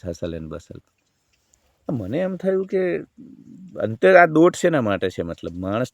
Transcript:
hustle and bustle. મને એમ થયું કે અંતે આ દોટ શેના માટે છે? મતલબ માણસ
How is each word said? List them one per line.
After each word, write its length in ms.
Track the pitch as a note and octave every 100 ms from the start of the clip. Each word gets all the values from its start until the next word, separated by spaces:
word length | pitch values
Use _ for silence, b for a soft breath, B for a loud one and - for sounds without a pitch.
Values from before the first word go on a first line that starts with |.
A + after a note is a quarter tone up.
| F2+
hustle 260 | E2+ F2
and 120 | E2
bustle. 360 | D#2 D2+ - - _ _ _ _ _ _ _ _ _ _ -
મને 260 | B2 F#2 D3
એમ 180 | F#3 F3+
થયું 300 | F#3+ F#3+ F#3+
કે 320 | F#3+ F#3 D#3+ D#3+ - - - - - F#3+ -
અંતે 360 | G#2+ A2+ F#3 F3+
આ 100 | E3+
દોટ 300 | D#3 F3 -
શેના 240 | F3 D3+
માટે 300 | G#2+ F#2+ F#2+
છે? 120 | -
મતલબ 300 | E2+ - E2+
માણસ 320 | F2 F#2 A2 B2+